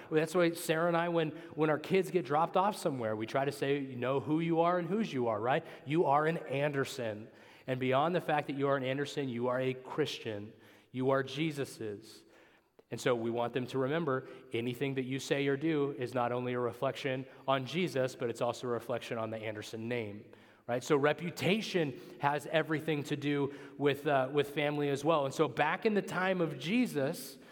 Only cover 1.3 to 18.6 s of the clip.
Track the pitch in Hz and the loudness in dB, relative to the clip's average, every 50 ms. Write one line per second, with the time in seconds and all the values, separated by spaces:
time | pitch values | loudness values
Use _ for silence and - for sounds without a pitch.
1.3 | 151 - - - - 147 156 156 147 143 151 - 185 190 180 160 156 180 160 127 | -2 -6 -12 -12 -2 0 2 4 4 2 2 2 2 2 2 2 0 0 0 2
2.3 | 143 147 165 160 - 185 185 208 196 - - 175 139 127 117 110 110 107 113 113 | 2 2 2 4 4 2 2 2 0 0 -2 -2 -2 0 0 0 0 -2 -2 -2
3.3 | - 135 139 143 139 - 143 135 143 143 135 131 127 120 120 127 139 139 107 139 | 0 0 0 0 -2 -2 0 0 0 0 0 -4 -4 -2 0 2 2 2 2 2
4.3 | 151 160 170 165 165 160 165 170 180 180 170 156 190 220 220 165 143 127 120 117 | 0 2 2 2 2 4 4 4 4 2 0 0 0 -2 -2 -2 0 0 0 2
5.3 | 110 104 110 120 139 160 160 - - - - 131 147 165 170 143 135 147 151 160 | 0 0 2 2 2 2 0 -4 -12 -14 -6 -2 0 2 4 4 4 4 4 2
6.3 | 170 165 - - 131 139 143 151 143 139 131 - - - 120 110 104 104 110 107 | 0 0 -4 -4 -2 0 0 0 2 0 -2 -2 -2 -4 -4 -4 -4 -6 -10 -14
7.3 | - - - - - - - - 131 127 127 127 127 135 147 170 180 165 - - | -18 -20 -20 -20 -20 -14 -6 -4 -4 0 0 2 4 4 4 2 2 0 0 0
8.3 | 151 147 143 - 135 139 139 139 139 139 127 131 135 139 143 143 - 151 143 131 | 0 0 0 -2 -2 0 2 2 2 2 2 -2 -2 -2 -2 -4 -4 -4 -4 -4
9.3 | 117 117 120 123 123 127 131 131 131 131 - - - - 147 131 - - - 120 | -2 -2 0 0 0 0 0 0 -2 -4 -8 -8 -2 -2 -2 -2 -2 -6 -6 -6
10.3 | 107 101 104 110 - - - - - - - _ - 123 131 131 135 135 131 135 | -6 -6 -8 -12 -16 -20 -20 -20 -20 -20 -20 _ -6 -2 2 2 2 2 0 -2
11.3 | - 143 165 160 147 139 131 - - - 113 107 101 98 - - - - - _ | -4 -2 -2 -2 -2 -4 -6 -8 -8 -10 -8 -8 -8 -10 -12 -18 -20 -20 -20 _
12.3 | - - - - _ _ _ _ _ - _ _ 123 117 - 139 123 117 113 120 | -20 -20 -20 -20 _ _ _ _ _ -20 _ _ -10 -2 0 2 2 2 0 0
13.3 | 117 120 117 120 120 135 123 123 - 131 131 131 151 170 175 143 131 131 131 - | 0 0 0 0 0 -2 -4 -2 -2 -2 0 0 0 0 0 0 0 -2 -2 -6
14.3 | - - - - - 113 117 127 123 127 143 139 135 135 127 123 135 135 - - | -14 -18 -14 -6 -4 -2 -2 -2 -2 -2 -4 -2 -2 -2 -4 -2 -4 -6 -2 0
15.3 | 151 139 143 139 139 135 151 165 160 147 139 139 139 - 123 117 117 127 120 120 | 0 2 2 2 0 2 2 0 2 2 0 0 -2 -4 -6 -2 0 0 0 0
16.3 | 123 123 123 123 123 123 123 117 - - 139 135 127 - - 139 131 131 131 - | 0 0 -2 -2 -2 0 0 -2 -2 -2 -2 -2 -2 -2 -2 -2 -2 -2 -4 -8
17.3 | - - - - 135 135 131 123 135 175 185 151 123 135 127 131 - - 139 117 | -14 -8 0 0 0 0 0 -2 -2 -2 -2 0 2 0 0 0 0 -2 -4 -4
18.3 | 113 - 135 120 120 - | -2 0 0 -2 -2 -2